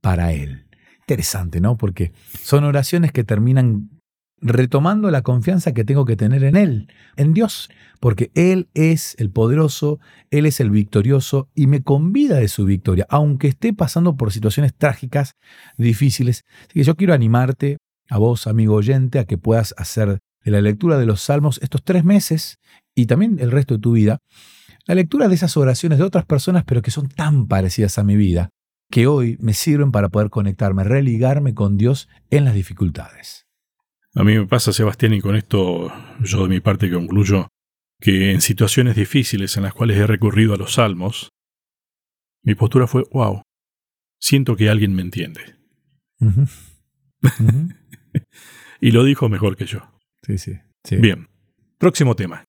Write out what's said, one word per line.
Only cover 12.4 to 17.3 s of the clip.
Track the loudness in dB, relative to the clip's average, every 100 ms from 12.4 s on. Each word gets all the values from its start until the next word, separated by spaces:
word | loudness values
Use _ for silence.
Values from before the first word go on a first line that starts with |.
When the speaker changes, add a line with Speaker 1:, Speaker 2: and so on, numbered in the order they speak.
| 0
Speaker 1:
su | 0 0
victoria, | 0 0 -2 0
aunque | 0 0 0 -2
esté | 0 -4
pasando | -2 -2 0 0 0
por | -4
situaciones | -2 -2 0 -2 0
trágicas, | -4 -2 -4 -4 -4 _ _ -20 -20 -2
difíciles. | 0 2 0 0 -2 -2 _ -20
Así | -8 0
que |
yo | 0 2
quiero | 2
animarte | 2 2